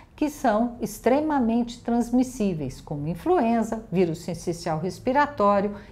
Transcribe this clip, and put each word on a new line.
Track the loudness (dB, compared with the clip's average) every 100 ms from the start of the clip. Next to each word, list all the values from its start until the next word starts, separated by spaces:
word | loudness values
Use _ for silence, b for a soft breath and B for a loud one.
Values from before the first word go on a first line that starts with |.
| B -4
que | -4
são | 0 0 2 0 -2
extremamente | -8 -2 2 2 2 2 2 0 -2 -6
transmissíveis, | -2 0 2 2 0 0 -2 0 -6 -8
como | -10 -6 -6
influenza, | -4 2 4 4 2 0 -4 -2
vírus | 2 2 0
sincicial | -6 -6 -4 -4 -4 -2
respiratório | -4 -4 0 2 2 2 2 4 0 -4 B